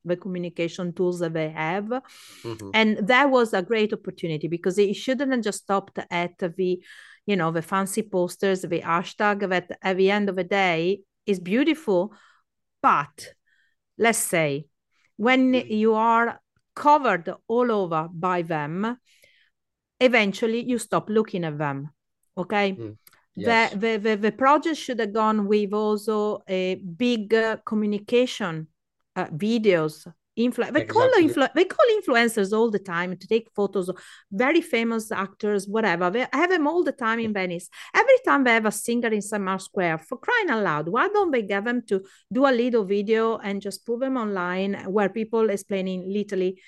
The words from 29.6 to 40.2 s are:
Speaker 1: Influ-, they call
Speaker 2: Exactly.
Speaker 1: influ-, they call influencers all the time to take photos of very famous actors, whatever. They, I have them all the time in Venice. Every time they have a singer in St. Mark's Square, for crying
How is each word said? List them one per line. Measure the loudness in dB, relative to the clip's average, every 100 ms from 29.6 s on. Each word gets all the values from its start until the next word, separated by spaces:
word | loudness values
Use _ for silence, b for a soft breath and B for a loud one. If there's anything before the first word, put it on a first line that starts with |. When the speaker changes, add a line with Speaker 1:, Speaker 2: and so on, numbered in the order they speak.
| 4 4 2 -4 -18 -20 _ -2
Speaker 1:
Influ-, | -2 -2 -2
they | -2 0
call | 2 4
Speaker 2:
Exactly. | 6 4
Speaker 1:
influ-, | 2 0
they | 2 2
call | 4 4 2
influencers | 2 2 2 2 0
all | 2 0
the | 0
time | -4 -4 -4 -6
to | -2
take | -2 -2 -4
photos | -2 -2 -4
of | -6 B B B
very | -2 2 2
famous | 2 0 0 -2 -4
actors, | -6 -6 -4 -2 -2 -2
whatever. | 0 0 2 0
They, | 0 -2
I | 0
have | 2
them | 2 2
all | 0
the | -2
time | -2 -2 -2
in | -2
Venice. | -4 -4 -6 -10 B B
Every | 2 6 6 6
time | 4
they | 4
have | 4 2
a |
singer | -2 -2 -2 0
in | -2
St. | -2 -4
Mark's | -2 -4 -4
Square, | -2 0 0
for | -6
crying | -8